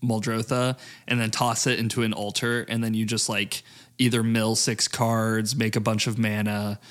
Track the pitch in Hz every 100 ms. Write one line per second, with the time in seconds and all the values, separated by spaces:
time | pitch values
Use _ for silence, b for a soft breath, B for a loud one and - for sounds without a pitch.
0 | 120 110 110 113 110 127 123 127 B B
1 | - 123 110 - 123 113 - 123 113 120
2 | 113 104 104 - 120 120 - 113 113 110
3 | 110 113 - 104 104 - B B B -
4 | 123 117 113 113 110 110 - 110 - -
5 | 117 113 110 110 107 139 113 - 110 110
6 | 120 110 110 104 107 104 104 104 B